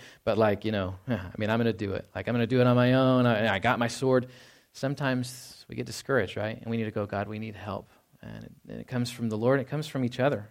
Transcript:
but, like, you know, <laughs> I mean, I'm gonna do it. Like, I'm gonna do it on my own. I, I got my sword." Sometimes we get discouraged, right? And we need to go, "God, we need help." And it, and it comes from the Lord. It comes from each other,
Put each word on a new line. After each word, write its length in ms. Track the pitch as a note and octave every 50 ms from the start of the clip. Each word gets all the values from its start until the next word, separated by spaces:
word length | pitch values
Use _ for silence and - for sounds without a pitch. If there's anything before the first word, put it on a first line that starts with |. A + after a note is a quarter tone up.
| - - - _
but, 140 | - A2+ G#2+
like, 300 | G#2 A2 G#2+ G2+ G#2 -
you 60 | G#2+
know, 240 | G#2+ G2+ F#2+ F#2 F#2 F#2+
<laughs> 60 | - B2+
I 220 | B2 G2 F#2 F2+ - -
mean, 100 | A2 G#2
I'm 100 | A2+ A#2
gonna 140 | A#2 A#2
do 220 | G#2+ - G#2+ G2 F#2+
it. 120 | - - _ -
Like, 140 | G2 G2 A#2
I'm 60 | A#2+
gonna 120 | A#2+ A#2
do 140 | G#2 C3 B2
it 60 | B2
on 100 | B2 B2
my 160 | B2 B2 B2
own. 320 | B2+ C3 C3 C3 C3 B2+ B2
I, 300 | A#2+ A2+ G#2 A2 A2 G2
I 40 | G2
got 200 | F#2+ A#2 B2 G2+
my 100 | A#2+ A#2
sword." 380 | - - C3+ C3 B2+ B2+ B2+ B2+ - - - - - _ _ _ -
Sometimes 880 | - - C3+ C#3+ - D3 C3 B2+ B2+ B2 B2 - - - - - - -
we 100 | - -
get 100 | A#2 B2
discouraged, 500 | A#2+ A2 - - - C3+ B2 G2 F#2 -
right? 220 | A2 G#2 A2 A2+ -
And 60 | -
we 100 | A2+ A2+
need 80 | A2+ A2
to 60 | G#2+
go, 160 | G#2 A2 G#2
"God, 200 | G2+ - G2 G2+
we 120 | G2+ G#2+ G#2+
need 160 | A2 G#2+ G2+
help." 340 | F#2+ F#2+ G2+ F#2+ - - - _ _ _ _ _ _
And 240 | - A2 A1 A1 A1
it, 80 | - - - - -
and 120 | - -
it 60 | -
comes 240 | - B2+ B2 A#2+ A#2+
from 200 | - - A#2 A2+
the 80 | G#2+ G#2+
Lord. 220 | A2+ B2 C3+ C#3
It 80 | A#2+ -
comes 180 | D3 D3+ D3+
from 180 | D#3 - C#3 B2+
each 160 | A#2+ B2+ -
other, 260 | B2+ C#3+ C#3 G2+ G#2+ A2